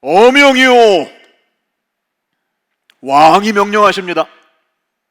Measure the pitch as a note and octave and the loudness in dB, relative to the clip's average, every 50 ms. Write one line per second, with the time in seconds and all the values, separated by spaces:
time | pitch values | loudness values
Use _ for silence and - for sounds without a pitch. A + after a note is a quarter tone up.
0 | _ B2+ D3 F#3 A3 B3 C4 C#4+ C#4+ C#4 C4+ B3+ C4 C4 B3+ B3 A#3 A3 G3+ F3 | _ -4 0 2 2 2 2 2 2 0 2 2 0 2 2 2 2 2 2 0
1 | C#3+ - - _ _ _ _ _ _ _ _ _ _ _ _ _ _ _ _ _ | -2 -6 -12 _ _ _ _ _ _ _ _ _ _ _ _ _ _ _ _ _
2 | _ _ _ _ _ _ _ _ _ _ _ _ _ _ _ _ _ _ _ _ | _ _ _ _ _ _ _ _ _ _ _ _ _ _ _ _ _ _ _ _
3 | _ C3 C3+ C#3+ D3+ E3 - F#3+ G3+ G#3+ A3 G3+ G3+ G#3 G#3 G#3+ G#3 G3+ F3+ F#3 | _ -4 -2 2 2 2 2 0 -2 -2 -4 -4 -4 -4 -2 -2 0 0 -2 -4
4 | F#3+ F3+ F3 D#3+ D#3 - _ _ _ _ _ _ _ _ _ _ _ _ _ _ | -8 -10 -8 -8 -8 -8 _ _ _ _ _ _ _ _ _ _ _ _ _ _
5 | _ _ | _ _